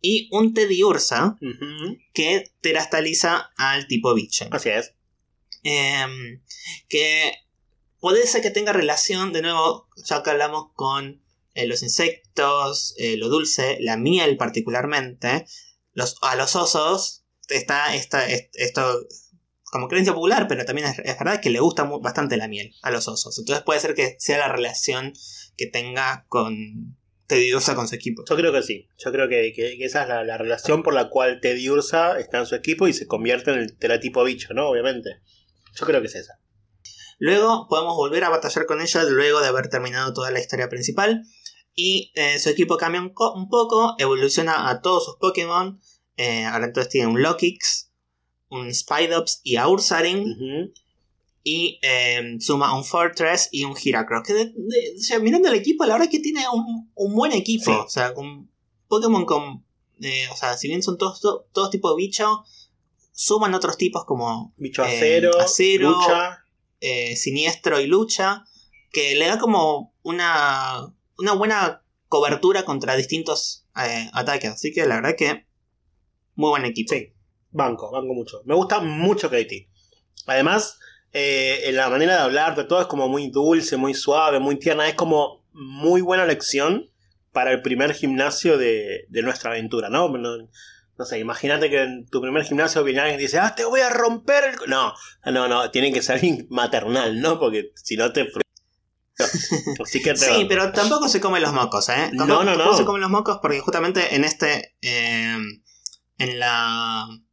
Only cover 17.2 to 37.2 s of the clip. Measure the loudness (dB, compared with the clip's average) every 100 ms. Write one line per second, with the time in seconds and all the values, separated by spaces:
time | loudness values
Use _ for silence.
17.2 | _ _ -6 -6 -2 0 0 -2 -2 -2
18.2 | 0 -2 -6 -6 -4 0 0 -2 -6 -20
19.2 | _ _ _ _ -10 -8 -2 2 2 2
20.2 | 2 2 0 -4 -4 -4 -4 -6 -8 -4
21.2 | -2 -2 0 2 2 2 -4 -4 -4 -4
22.2 | -2 -2 -4 -10 -14 _ -6 -4 -4 -6
23.2 | -8 -8 -4 -4 0 0 0 -2 -2 -4
24.2 | -2 0 0 -2 -4 -4 -4 -4 -6 -14
25.2 | -20 -20 -20 -12 -8 -8 -6 -4 -4 -4
26.2 | _ -2 -2 -6 -10 -14 -16 -20 _ _
27.2 | _ 2 2 2 0 -2 -4 -6 -8 -10
28.2 | -2 0 2 0 -2 -10 -12 _ -6 -2
29.2 | 0 2 0 -2 -6 -6 -6 -4 -2 -4
30.2 | -4 -6 -4 -4 0 0 2 0 2 2
31.2 | 2 2 -2 -2 0 0 2 2 2 0
32.2 | -2 -4 -2 -4 -4 2 2 2 -4 -4
33.2 | 0 0 0 -2 -2 -4 0 0 0 0
34.2 | 0 0 -6 -2 0 0 0 -4 -8 -14
35.2 | _ _ _ _ _ -8 0 2 0 -10
36.2 | -16 -20 _ _ _ _ -20 -20 -20 -4